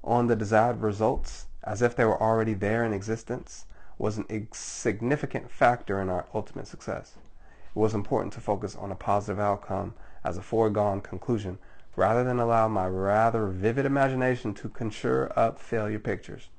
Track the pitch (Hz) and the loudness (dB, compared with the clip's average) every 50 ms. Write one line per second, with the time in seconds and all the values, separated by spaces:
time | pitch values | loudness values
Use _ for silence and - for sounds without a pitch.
0 | - - 117 120 120 120 117 107 107 98 110 107 113 123 117 113 107 107 98 101 | 0 2 2 4 4 4 2 2 2 4 6 6 6 4 2 0 0 -2 0 2
1 | 110 117 139 - - - - - - - - - - - 98 95 120 120 120 - | 2 2 2 2 -2 -4 -4 -8 -10 -10 -10 -8 -6 -6 0 2 2 2 4 4
2 | 120 110 104 - 110 110 113 110 110 110 107 95 104 101 110 117 117 113 107 98 | 4 4 4 4 4 4 4 4 2 2 0 0 0 0 2 2 2 0 0 -2
3 | 104 107 113 110 - - 120 - - - - - - - - - - - - - | -2 -4 -4 -4 -4 -6 -8 -8 -8 -12 -14 -14 -14 -14 -12 -12 -10 -10 -6 -2
4 | 107 107 107 110 - - 107 110 104 - - - - - - - - 120 101 104 | -2 -2 0 -2 -4 -4 -4 -6 -6 -8 -12 -12 -12 -10 -10 -2 0 0 0 0
5 | 117 123 143 143 - - - 131 - - - - 135 120 120 - - - 98 98 | 0 0 0 0 0 -4 -4 -6 -4 -4 0 4 4 4 4 2 -2 -2 -2 0
6 | 95 95 90 90 - - - 110 104 - - 101 98 - - - - - 98 - | 0 0 -2 -2 -4 -4 -6 -6 -6 -4 -8 -10 -10 -10 -12 -12 -8 -8 -8 -8
7 | - - - - - - - - - - - - - - - 104 107 107 104 107 | -8 -14 -18 -18 -18 -18 -18 -18 -18 -18 -16 -12 -10 -6 0 2 2 4 4 0
8 | 104 - 131 117 90 98 - 113 - - 104 101 107 98 - 98 98 101 95 - | 0 0 0 0 0 -2 -6 -6 -2 -2 -2 -2 -2 -6 -6 -6 -8 -8 -8 -4
9 | - - 101 104 104 107 95 98 104 101 101 101 - - 98 95 92 92 - - | 0 2 2 2 2 -2 -2 0 2 2 0 0 -2 -4 -4 -4 -4 -6 -8 -10
10 | - - - - - - - 95 98 - - 113 113 110 104 107 104 104 98 101 | -12 -10 -8 -4 -4 -2 -2 -4 -4 0 2 4 4 4 4 2 2 2 0 -2
11 | 101 - - 92 - - 120 107 98 92 90 - - - - - - - - 87 | -4 -6 -10 -8 -2 -2 -2 0 -2 -4 -8 -8 -14 -16 -16 -14 -14 -10 0 2
12 | 95 98 113 120 127 127 123 123 117 117 117 113 113 110 107 98 92 95 95 92 | 4 4 4 4 2 2 2 2 2 4 4 4 4 4 2 2 0 0 0 0
13 | 95 98 101 107 113 117 117 113 107 98 92 92 95 110 117 139 135 139 139 135 | 2 4 4 6 4 4 4 2 0 0 0 2 2 2 2 2 2 2 4 4
14 | 135 135 131 127 127 127 127 120 - 110 101 - - 107 - - 117 110 104 - | 4 4 2 2 2 2 2 0 -2 -6 -6 -4 -8 -8 -6 -4 -4 -4 -4 -2
15 | - 120 127 131 131 - - - 113 113 - - - - 117 113 107 104 107 107 | 0 2 2 2 2 0 2 2 2 2 2 -4 -6 -2 -2 0 0 0 -2 -2
16 | 110 - 98 - - - 98 - - - - | -2 -2 -4 -4 -4 -12 -12 -12 -12 -14 -14